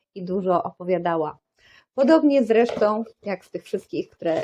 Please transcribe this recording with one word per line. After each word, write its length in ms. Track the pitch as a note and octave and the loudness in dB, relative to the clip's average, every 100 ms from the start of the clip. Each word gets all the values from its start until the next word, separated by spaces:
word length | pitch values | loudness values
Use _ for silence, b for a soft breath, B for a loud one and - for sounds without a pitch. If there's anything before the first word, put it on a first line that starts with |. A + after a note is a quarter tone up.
| _ G3 | _ -14
i 100 | F3+ | -8
dużo 380 | F#3 F#3 F3 | -4 0 0
opowiadała. 760 | - - F3+ F3+ F3 E3 D3+ - _ b b b _ - | -2 -8 -4 -2 -2 -2 -4 -8 _ b b b _ 0
Podobnie 480 | C4+ D#4+ D4+ C#4 | 4 4 4 2
zresztą 600 | A3 A3 A#3+ - G#3 G#3+ A3+ _ | 4 2 2 0 0 -2 -6 _
jak 220 | - F#3+ _ | -10 -10 _
z 60 | |
tych 120 | E3+ | -14
wszystkich, 460 | - - - D#3+ C3+ | -10 -10 -8 -8 -10
które 320 | _ E3+ D#3+ | _ -4 -4